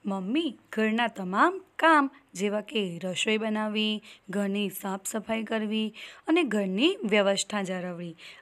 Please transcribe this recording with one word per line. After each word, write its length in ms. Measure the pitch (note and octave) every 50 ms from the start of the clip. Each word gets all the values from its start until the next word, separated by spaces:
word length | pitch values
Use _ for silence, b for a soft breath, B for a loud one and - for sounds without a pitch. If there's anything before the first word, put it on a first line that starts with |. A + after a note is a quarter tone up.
| -
મમ્મી 540 | G3+ G3 F#3+ F#3 G3 B3+ D#4+ F4 C4+ - - _ _ -
ઘરના 340 | G#3+ A3 A3 A3 A#3 A#3+
તમામ 540 | A3+ - G3+ F#3 F3+ F#3+ A3+ C#4+ F4 G4 F#4 - _ _ -
કામ 300 | - E4 D#4+ D4 C#4 C4 B B B B -
જેવા 280 | F3 G3+ G#3 G3+ G#3+
કે 380 | G3+ - - A3 G3 F3+ E3+ E3+ F#3
રસોઈ 340 | F#3 F3 - - A3+ G#3+
બનાવવી, 640 | G#3+ A3 A3 G#3+ G#3+ G#3+ G#3+ G#3 G#3+ G#3+ G#3+ G#3+ G#3+ B B B B B -
ઘરની 400 | F#3 G3+ G3+ G3 G3 G#3 G3+ F#3
સાફ 300 | - - - G3 F#3+ G3 -
સફાઈ 380 | - - A3 G#3+ A#3 A3+ A3 A3
કરવી 500 | - A3+ A3 G#3+ G#3 A3 A3 A3 G#3+ G#3+ B B B B B B
અને 160 | B D#4+ F4+ E4
ઘરની 540 | A3+ G#3 G#3+ G3 F#3 F#3 G3+ C#4 F4 G4+ A4+ G4
વ્યવસ્થા 580 | G3+ G#3+ G#3 G3 G3 G3 F#3+ - - G#3+ G#3
જાળવવી, 540 | F#3+ F3+ F#3 F3+ F3 F3+ F3 E3+ F3 E3+ E3 - B B B B